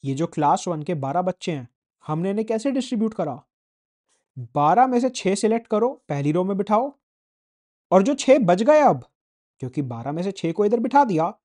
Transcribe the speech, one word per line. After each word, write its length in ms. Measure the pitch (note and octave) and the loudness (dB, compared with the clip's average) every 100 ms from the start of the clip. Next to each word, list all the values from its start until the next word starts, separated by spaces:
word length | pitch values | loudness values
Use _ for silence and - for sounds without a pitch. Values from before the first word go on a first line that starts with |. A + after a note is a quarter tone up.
ये 100 | C3+ | -6
जो 140 | C3+ E3+ | -4 -4
क्लास 400 | - D3 F#3 - | 0 0 0 -2
वन 160 | D#3+ | -6
के 100 | D3 E3+ | -6 -6
बारह 260 | C3+ D#3+ | -4 -2
बच्चे 300 | F#3 F3+ - | -2 -4 -6
हैं, 160 | D3+ B2 _ _ _ | -8 -10 _ _ _
हमने 260 | - D#3 F#3 | -8 -4 -2
इन्हें 160 | G3+ A3 | -4 -4
कैसे 240 | A3 B3 | -4 -2
डिस्ट्रीब्यूट 420 | C4+ B3 A#3 A3 | -4 -4 -2 -2
करा? 280 | A3 D#3+ B2 _ _ _ _ _ _ _ _ _ - A#2+ D3 | -2 -6 -6 _ _ _ _ _ _ _ _ _ -16 -6 0
बारह 320 | D3 F#3 C4 | 2 4 4
में 120 | B3 | 2
से 100 | B3+ | 0
छह 240 | B3+ F#3+ G3+ | -2 -2 0
सिलेक्ट 320 | A3 A3+ A#3 | 0 0 -2
करो, 220 | G#3 A#3+ C#4 _ | -2 -2 -4 _
पहली 220 | C#3+ C#3+ | -4 0
रो 120 | D#3+ | 0
में 120 | F#3 G3 | -2 -4
बिठाओ, 340 | G3+ G#3+ C4+ - _ _ _ _ _ _ _ _ _ | 0 0 0 -8 _ _ _ _ _ _ _ _ _
और 120 | F#3 | 2
जो 100 | G3+ C#4+ | 2 0
छह 240 | - C#4+ | 4 4
बच 220 | F#3 F#3 | 6 2
गए 160 | A3+ D4+ | 4 6
अब, 240 | C4+ C#3+ - _ _ _ _ _ | 6 2 -4 _ _ _ _ _
क्योंकि 200 | B2+ C#3 | -8 -6
बारह 280 | C3+ A#2+ A#2+ | -6 -6 -8
में 100 | D#3 | -6
से 80 | F#3+ | -6
छह 180 | F#3+ E3 | -4 -6
को 140 | E3+ G#3 | 0 0
इधर 140 | A#3+ | 2
बिठा 240 | A#3 C4+ C4+ | 2 2 2
दिया 240 | E3 E3 A3+ | 0 -2 -6